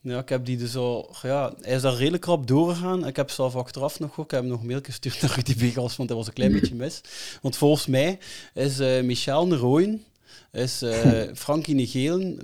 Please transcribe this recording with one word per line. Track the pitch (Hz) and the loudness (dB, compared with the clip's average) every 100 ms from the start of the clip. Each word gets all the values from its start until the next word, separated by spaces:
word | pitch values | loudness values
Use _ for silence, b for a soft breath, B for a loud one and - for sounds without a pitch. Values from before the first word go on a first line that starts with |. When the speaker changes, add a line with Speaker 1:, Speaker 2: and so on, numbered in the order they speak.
Speaker 1:
Ja, | 139 123 | -6 -6
ik | 127 | -2
heb | 131 | -4
die | 123 123 | -2 -4
dus | 120 127 | -4 -2
al... | 123 120 - - | -2 -2 -6 -8
Ja, | 127 139 131 - | -2 -2 -2 -6
hij | - | -2
is | 131 | 2
daar | 135 | 2
redelijk | 123 139 175 | 2 2 0
rap | 170 170 123 | 0 0 4
doorgegaan. | 135 170 170 180 185 143 | 4 4 2 -2 -2 -2
Ik | 135 | -2
heb | 135 | -4
zelf | - 131 123 | 0 -2 -2
achteraf | 120 - 139 - | -6 -4 -4 -4
nog... | 151 - | -8 -8
Ook, | |
ik | 151 | -4
heb | 139 | -2
hem | 123 | -2
nog | 120 | -4
een | 117 | -4
mail | 131 | -6
gestuurd | 131 123 - - | -6 -8 -6 -2
naar | 143 | 0
Rudy | - 123 110 | 0 0 2
Begas, | 120 120 123 - | 2 0 -4 -4
want | 123 | -4
hij | 117 | -4
was | 110 | -6
een | |
klein | - 104 | 0 2
Speaker 2:
Mhm. | 101 | 4
Speaker 1:
beetje | - | 2
mis. | 123 139 - - B B B | -2 -8 -8 -16 B B B
Want | 135 - | -6 2
volgens | 147 151 - | 4 4 2
mij | 131 156 185 B B B | 2 2 0 B B B
is, | - 139 135 | -2 -2 0
eh, | 131 127 | 2 2
Michel | 127 123 - 143 | 2 0 0 2
een | 180 156 | 4 4
rooien, | 123 143 196 214 - _ b b b | 4 4 4 0 -8 _ b b b
is, | - 127 - | -4 -4 -2
eh, | 123 113 117 113 107 | -2 4 6 6 2
Speaker 2:
<laughs> | |
Speaker 1:
Frankie | - - 151 151 143 | -6 -2 -2 2 2
een | 120 | 2
gelen, | 131 135 180 190 - | 0 0 0 -2 -6